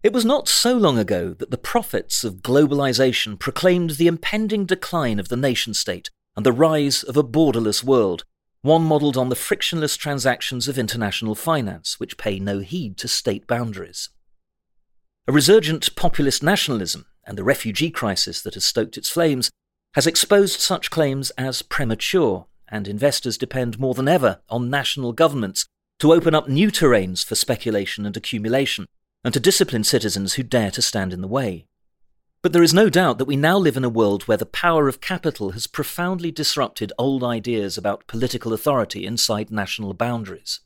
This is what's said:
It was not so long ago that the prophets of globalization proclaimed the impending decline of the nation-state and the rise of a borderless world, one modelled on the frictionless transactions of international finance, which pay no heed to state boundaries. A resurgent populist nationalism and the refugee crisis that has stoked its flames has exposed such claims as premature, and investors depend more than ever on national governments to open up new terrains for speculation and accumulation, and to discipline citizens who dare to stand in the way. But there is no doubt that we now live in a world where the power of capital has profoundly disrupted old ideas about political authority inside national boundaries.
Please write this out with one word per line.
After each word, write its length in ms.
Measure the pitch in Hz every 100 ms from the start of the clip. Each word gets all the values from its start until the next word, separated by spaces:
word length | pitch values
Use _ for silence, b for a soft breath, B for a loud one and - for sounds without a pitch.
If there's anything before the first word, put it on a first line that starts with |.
It 100 | 214
was 120 | 240
not 220 | 226 285 -
so 300 | - 240 247
long 220 | 185 120
ago 340 | 101 92 87
that 160 | 82 -
the 80 | -
prophets 640 | - 240 - 95 - -
of 200 | 113 92
globalization 960 | 117 139 147 143 139 123 131 117 110 98
proclaimed 520 | - - 180 180 170
the 160 | 147 170
impending 580 | 165 - 214 220 214
decline 540 | 185 185 - 170 131 104
of 100 | 92
the 80 | 123
nation-state 760 | 139 117 - 104 - 90 - _ _ -
and 80 |
the 80 | 123
rise 500 | 120 160 156 143 -
of 140 | - 131
a 60 |
borderless 600 | 127 147 156 117 107 101
world, 400 | 127 131 101 85 - _ _ _
one 220 | 135 160
modelled 340 | 160 151 147 131
on 100 | 127
the 80 |
frictionless 640 | 123 - 139 - 165 151 -
transactions 720 | 151 143 127 - - 127 117
of 80 | 131
international 580 | 113 120 104 - 110
finance, 640 | 107 165 156 107 87 - -
which 180 | - -
pay 220 | 110 98
no 200 | 98 98
heed 360 | 98 180 120 92
to 120 | 120
state 360 | - - 101
boundaries. 640 | - 120 117 95 87 - - _ _ _ _ _ _ _ _ _ _ _ -
A 60 |
resurgent 600 | 147 135 214 156 156 -
populist 460 | - - - 139 -
nationalism 680 | 151 202 - 117 87 73 - _
and 120 | - 101
the 60 |
refugee 460 | 98 139 113 98 160
crisis 520 | - 107 92 - 104
that 100 | 104
has 100 | 95
stoked 340 | - 120 110 -
its 120 | -
flames 420 | 170 165 131 120 _ _ _ _
has 120 | - 147
exposed 540 | 160 - 202 196 -
such 300 | - 185 -
claims 400 | 160 143 135 135
as 300 | - 131 120
premature, 840 | - - 127 113 - 185 135 92 - _ _
and 180 | 107 98
investors 500 | 104 143 - 127 107
depend 420 | 127 131 123 107
more 140 | 131
than 140 | 123 131
ever 320 | 135 123 95 _
on 220 | 117 120
national 440 | 143 131 143 123
governments 520 | 113 160 139 101 - - _ _ _
to 140 | 147
open 220 | 165 170
up 120 | 156 139
new 220 | 139 208
terrains 560 | - 143 113 92 90
for 100 | -
speculation 680 | 104 - 120 117 104 95 -
and 100 | 101
accumulation, 720 | 104 - 113 107 135 135 - 92 _ _ _
and 100 | 127
to 60 | 135
discipline 440 | 185 - - 117
citizens 520 | 104 127 107 98 98
who 80 | -
dare 280 | 120 123 104
to 100 | -
stand 300 | - 107 95
in 100 | 90
the 60 | 95
way. 380 | 127 120 85 - _ _ _ _ _ _ _
But 100 | 175
there 100 | 170
is 100 | 165
no 140 | 175 220
doubt 280 | 175 175 113
that 80 |
we 100 | 135
now 220 | 139 156 196
live 180 | 233
in 80 | 131
a 60 | 127
world 340 | 113 104 98
where 140 | - 107
the 80 |
power 420 | 110 - 175 160 139
of 140 | -
capital 500 | - 180 160 - 101
has 140 | 101
profoundly 680 | - - 147 - 175 185 170
disrupted 600 | 147 147 151 123 - 104 -
old 240 | 131 135
ideas 540 | 120 117 120 113 98 95
about 280 | 101 101
political 480 | - 113 127 117 117
authority 520 | 110 151 135 101 101
inside 440 | 95 117 - 107 110
national 460 | 107 95 - 101
boundaries. 640 | 87 120 120 95 85 - -